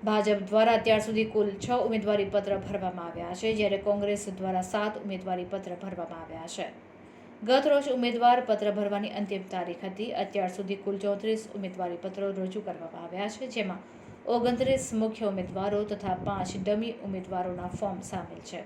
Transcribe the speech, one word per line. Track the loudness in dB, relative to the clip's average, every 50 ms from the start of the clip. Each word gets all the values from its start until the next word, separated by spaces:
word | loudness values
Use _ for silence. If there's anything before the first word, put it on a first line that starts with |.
| 2
ભાજપ | 2 2 4 4 4 2 2 0 2
દ્વારા | 6 6 8 8 6
અત્યાર | 4 6 6 4 4
સુધી | 4 0 2 0 0
કુલ | 2 4 2 2 2 0 -4
છ | -2 0
ઉમેદવારી | 2 2 4 2 2 0 2 2 2 2 2
પત્ર | 2 2 0 2 2 -2 -2
ભરવામાં | -2 -4 -4 -2 -2 -2 -4 -4 -8 -8
આવ્યા | -8 -8 -6 -6 -6
છે, | -2 0 0 2
જ્યારે | 2 2 2 2 2
કોંગ્રેસ | 2 2 2 2 2 0 0 0 -2 -8
દ્વારા | -6 -4 -2 0 0 0
સાત | -2 0 0 0 0 0 -2 -4
ઉમેદવારી | -6 -6 -6 -6 -2 -2 -2 -2 -2
પત્ર | -4 -6 -6 -6 -6 -8
ભરવામાં | -8 -8 -8 -6 -6 -8 -8 -8 -12
આવ્યા | -12 -12 -10 -10 -10 -10
છે. | -6 -6 -6 -8 -8 -14 -20 -20 -20 -20 -20 -20 -20 -20 -20 -20 -16 -8 2
ગત | 6 6 6 8 6
રોજ | 6 6 4 2
ઉમેદવાર | 0 2 2 2 2 6 8 8 8 8 6
પત્ર | 2 2 2 4 2
ભરવાની | 2 2 0 0 0 0 -2 -2
અંતિમ | -2 -4 -4 -2 -2 -4 -4 -4
તારીખ | -4 -4 -4 -4 -6 -6 -6
હતી. | -8 -6 -4 -6 -4 -2
અત્યાર | -2 -2 -2 0 -2 -2 -2
સુધી | -2 -4 -4 -4 -4
કુલ | -4 -2 -4 -4 0
ચોત્રીસ | 0 0 -2 0 0 0 0 0 -2 -8 -8
ઉમેદવારી | -8 -6 -6 -4 -4 -4 -4 -4 -4
પત્રો | -6 -8 -4 -2 -2 -2
રજૂ | -2 -2 -4 -4 -4 -6
કરવામાં | -6 -6 -8 -8 -10 -12 -12 -12 -12
આવ્યા | -8 -6 -4 -4 -4
છે, | -4 -6 -8 -6
જેમાં | -2 -2 -2 -2 -4 -8 -10 -16 -20 -20 -20 -20 -20 -12 -2
ઓગણત્રીસ | 0 2 4 4 2 2 2 4 4 4 2 2 0 0
મુખ્ય | 0 0 0 0 0 -2
ઉમેદવારો | -2 0 0 -4 -4 -4 -2 0 2 2 0 0
તથા | 0 -4 -4 -2 -2 -2
પાંચ | 0 0 -2 -2 -2 -2 -4 -4 -2 2
ડમી | 2 2 2 2 -2 -4 -6 -6
ઉમેદવારોના | -6 -4 -4 -4 -4 -2 -2 -2 -2 -4 -4 -6 -6
ફોર્મ | -4 -2 -2 -2 -4 -4
સામેલ | -8 -6 -6 -6 -6 -8 -12 -14
છે. | -14 -12 -10 -10 -12